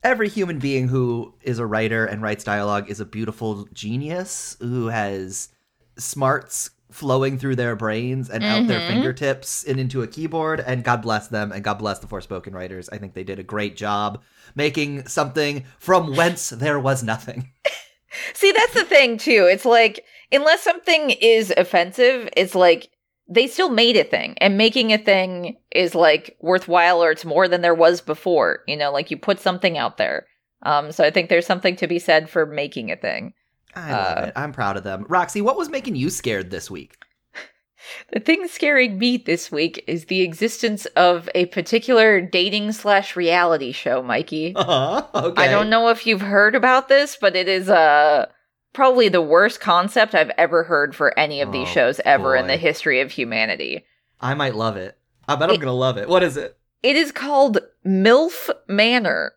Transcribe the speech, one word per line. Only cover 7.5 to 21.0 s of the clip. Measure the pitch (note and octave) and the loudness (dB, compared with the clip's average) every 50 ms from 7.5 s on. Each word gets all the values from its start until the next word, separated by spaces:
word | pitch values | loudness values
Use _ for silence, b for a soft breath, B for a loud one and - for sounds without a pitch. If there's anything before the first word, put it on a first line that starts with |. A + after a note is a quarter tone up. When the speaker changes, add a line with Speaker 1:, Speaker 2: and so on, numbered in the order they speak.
| C3 | -4
Speaker 1:
their | B2 B2 A#2+ A#2 | -2 -2 -4 -4
brains | G2+ A2+ A2 G#2+ A2 A#2+ B2+ C3 C3 C3 - | -4 -4 -4 -4 -4 -4 -6 -6 -6 -8 -8
and | G#2 A2+ A3 | -8 -6 -4
out | G#3 G#3+ G#3+ B3 A3+ | -2 -2 0 0 0
their | G3 - | -2 -2
Speaker 2:
Mm-hmm. | E3+ E3+ F#3+ | -2 -2 -2
Speaker 1:
fingertips | A#3 C4+ - B2+ C3 D3 C#3 B2+ - - - - - - | -2 -2 -2 -4 -4 -4 -4 -4 -4 -6 -10 -10 -10 -6
and | D3+ C3 C3+ | -6 -4 -4
into | C3 B2+ C3+ C3 | -4 -4 -4 -6
a | A#2 A2 | -8 -8
keyboard, | - - D#3+ D#3 D#3+ E3 D#3 D#3 D#3+ D#3 | -8 -10 -10 -6 -6 -4 -4 -4 -4 -4
and | B2 B2 B2+ B2 A#2 | -4 -6 -6 -4 -2
God | B2 A#2+ A#2 | -2 -2 -2
bless | A2 A#2 A2 G#2 G#2 - | -2 -4 -4 -4 -4 -6
them, | A#2 G#2+ G#2+ G#2 F2+ | -6 -6 -6 -6 -8
and | G2 G2+ | -8 -6
God | G#2+ G#2 | -6 -6
bless | G2+ G#2+ G#2+ G2 - | -4 -4 -6 -6 -8
the | - - | -10 -12
Forspoken | A2 F#2+ F#2 - G2+ F#2 - G2+ F#2+ | -12 -12 -10 -10 -12 -12 -12 -12 -14
writers. | F#2 F#2 F2+ F#2+ F#2 F2 - | -12 -12 -12 -12 -14 -16 -14
I | - G#2 | -14 -14
think | G2+ F#2+ - | -14 -14 -12
they | F#2 F#2+ | -12 -12
did | F#2+ F#2+ G2 | -10 -10 -12
a | F#2+ | -12
great | F#2+ G#2+ G#2 G#2 G#2 - - | -10 -6 -6 -6 -6 -8 -8
job | G#2 G#2 G#2 G2+ G#2 G#2 G2+ A2+ b b b b b b b | -6 -4 -4 -2 -4 -4 -6 -8 b b b b b b b
making | - C#3+ D3+ D3 D#3+ D3 C#3+ C#3+ C#3 B2+ - | -2 -2 -2 -2 -2 -6 -6 -6 -12 -12 -8
something | - - D3 C#3 B2+ D#3 D3 C#3+ C#3+ C#3 C3 b b b | -4 -4 -4 -2 -2 -2 -2 -2 -4 -6 -10 b b b
from | - - F#3 F#3 E3 D#3 C3+ C3+ | -2 2 2 2 2 0 0 2
whence | E3 F3 F3 - - - | 2 0 0 -4 -10 -10
there | A#2+ A2+ C3 D3+ D3 C#3+ | -8 -4 -2 -2 -2 0
was | B2+ C3+ C3+ C3 | 0 -2 -2 -2
nothing. | A#2+ A2 A2 A2 - - - - B2+ - _ _ _ | -2 -6 -6 -6 -8 -14 -12 -12 -14 -14 _ _ _
<laughs> | - - - - _ _ _ _ _ - - - - - | -6 -6 -6 -20 _ _ _ _ _ -16 -14 -14 -12 -6
Speaker 2:
See, | - - G4 | 2 2 4
that's | F#4 G#4+ A4+ A#4+ - | 4 4 2 2 2
the | A#4 F#4+ | 0 0
thing, | - F#4 D4 C#4 A#3+ A#3 A3 | 4 6 6 6 4 0 -2
too. | - D4+ B3 G#3+ F#3+ F3 | 0 4 4 6 6 6
It's | F#3+ G3 - | 4 4 4
like, | B3+ A#3 A#3 A3+ A3 G#3+ - b b b b b b - | 4 6 6 6 4 2 -4 b b b b b b 0
unless | C#4 C#4+ D4+ E4 F4+ | 2 4 4 2 4
something | - - F4 F4+ - - E4+ D#4+ | 2 -2 -2 0 0 0 2 2